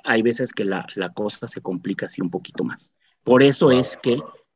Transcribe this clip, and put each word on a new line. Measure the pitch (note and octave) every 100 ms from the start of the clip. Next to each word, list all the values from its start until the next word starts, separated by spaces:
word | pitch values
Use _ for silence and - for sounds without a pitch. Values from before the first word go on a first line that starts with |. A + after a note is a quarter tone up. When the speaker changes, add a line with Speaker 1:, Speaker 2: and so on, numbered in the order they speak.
| -
Speaker 1:
hay | A2+
veces | A2+ A#2 B2+
que | -
la, | G2+ F#2+ - -
la | F2+
cosa | - G#2 - A#2
se | -
complica | - F2+ F#2+ F#2+ F#2+
así | -
un | F2+
poquito | F2+ - -
más. | E2+ - _ _ _ _
Por | - B2+
eso | C#3 C3+ D#3
Speaker 2:
Wow. | B2+
Speaker 1:
es | B2+ -
que | C3 A#2+ - - _